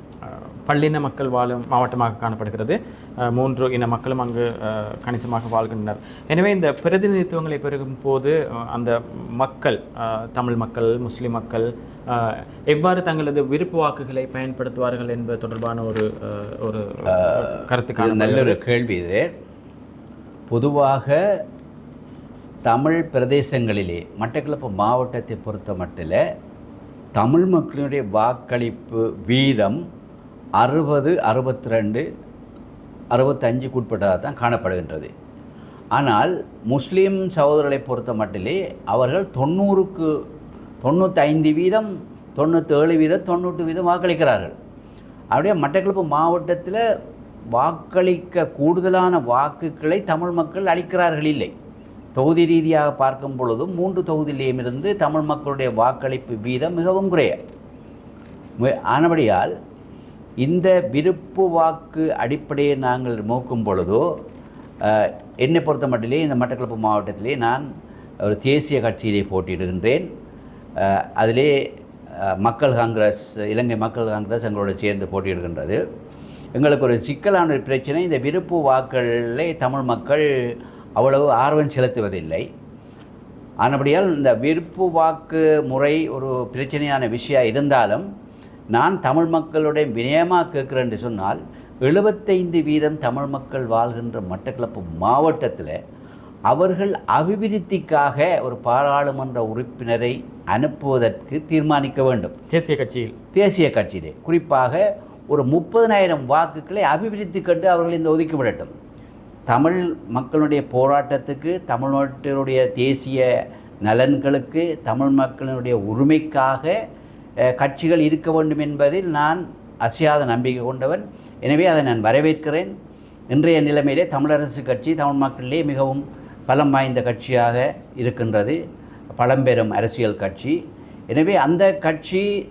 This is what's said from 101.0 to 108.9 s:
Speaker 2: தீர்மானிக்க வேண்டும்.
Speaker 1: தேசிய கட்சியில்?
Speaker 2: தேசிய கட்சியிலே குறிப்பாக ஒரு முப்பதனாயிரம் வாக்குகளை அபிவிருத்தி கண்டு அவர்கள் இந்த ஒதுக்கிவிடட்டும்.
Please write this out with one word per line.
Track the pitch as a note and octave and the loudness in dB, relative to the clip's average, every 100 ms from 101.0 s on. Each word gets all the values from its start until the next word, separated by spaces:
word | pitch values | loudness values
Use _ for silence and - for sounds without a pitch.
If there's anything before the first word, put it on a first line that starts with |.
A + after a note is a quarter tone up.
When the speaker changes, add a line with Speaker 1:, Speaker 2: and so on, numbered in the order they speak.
| A2+ - - D3+ D3+ | 2 0 -6 -8 -2
Speaker 2:
தீர்மானிக்க | D#3 D3+ D3 C3+ C#3 | 0 2 2 0 2
வேண்டும். | C3 A#2+ F2 - - | 2 2 -2 -10 -2
Speaker 1:
தேசிய | D#3+ D#3 C#3 | -2 0 0
கட்சியில்? | B2+ B2+ A2 - - | -2 -4 -6 -10 -2
Speaker 2:
தேசிய | F#3+ G3+ F#3+ D3+ | 2 4 4 2
கட்சியிலே | - F#2 F#2 D#2 - | 2 -2 -6 -10 -10
குறிப்பாக | - E3+ D#3+ C3+ B2+ D#3+ G#3 G3+ - - - | -2 0 2 2 2 2 0 0 -10 -16 -2
ஒரு | D3 | 0
முப்பதனாயிரம் | B2+ E3 E3 A3+ A3+ G#3 F#3 D3+ B2+ | 2 0 2 4 4 4 4 0 2
வாக்குகளை | D3+ E3 D#3 D3 G3+ | 2 2 -4 -6 0
அபிவிருத்தி | D#3 D#3 A3 G3+ F#3+ F3+ | 2 2 -2 -6 -6 -2
கண்டு | F3+ E3 F#3 | 0 2 4
அவர்கள் | F3 E3+ | 4 2
இந்த | E3+ D#3+ | 0 2
ஒதுக்கிவிடட்டும். | D#3+ D#3 D3+ A#2 F2 - - - | 2 2 0 0 -2 -8 -16 -20